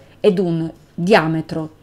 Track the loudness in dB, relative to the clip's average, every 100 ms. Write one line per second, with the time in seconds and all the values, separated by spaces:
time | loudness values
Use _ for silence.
0 | -20 -2 0 2 0 -2 -4 -10 _ -6
1 | 2 2 2 -4 -4 -8 -10 _